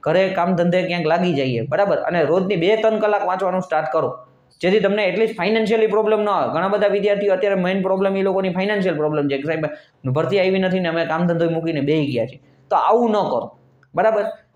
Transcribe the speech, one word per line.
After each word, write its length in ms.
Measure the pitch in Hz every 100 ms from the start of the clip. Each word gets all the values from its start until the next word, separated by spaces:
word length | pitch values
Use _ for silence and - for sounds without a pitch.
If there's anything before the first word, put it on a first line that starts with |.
ઘરે 260 | 147 170 190
કામ 260 | 185 180 180
ધંધે 280 | 175 180
ક્યાંક 220 | 165 175 151
લાગી 280 | 170 180
જઈએ, 280 | 139 131 117
બરાબર? 360 | 110 160 202 151
અને 260 | - 170
રોજની 320 | 147 175 185 190
બે 200 | 175 220
ત્રણ 240 | 220 214
કલાક 260 | 214 202 180
વાંચવાનું 360 | 185 190 185
start 260 | 180 156 156
કરો, 240 | 165 131 - - _ _ -
જેથી 180 | 175 208
તમને 240 | 196 208
એટલીસ્ટ 340 | 196 180 226 226
financially 500 | 196 220 214 226 214
problem 340 | 214 214 214
ન 80 | 208
આવે. 240 | 185 123
ઘણા 140 | 147 190
બધા 200 | 208 202
વિદ્યાર્થીઓ 460 | 196 202 202 202
અત્યારે 220 | 185 208 190
main 260 | 180 196
પ્રોબ્લેમ 360 | 190 190 196 196
એ 40 |
લોકોની 280 | 190 190 190
financial 480 | 180 202 208 185 151
પ્રોબ્લેમ 300 | 151 151 143
છે 100 | 135
કે 60 |
"સાહેબ 220 | 147 160 151 - - _ 131
ભરતી 280 | 135 165 196
આવી 200 | 185 190
નથી 200 | 185 185
ને 100 | 175
અમે 160 | 165 156
કામ 220 | 160 175
ધંધો 220 | 165 165
મૂકીને 320 | 165 165 156
બેસી 300 | 143 156 139
ગયા 140 | 117 113
છીએ." 140 | - _ _ -
તો 60 | 180
આવું 340 | 135 226 233
ન 40 |
કરો, 440 | 208 185 117 - - _ _ _ 156
બરાબર? 280 | 220 214 202 - _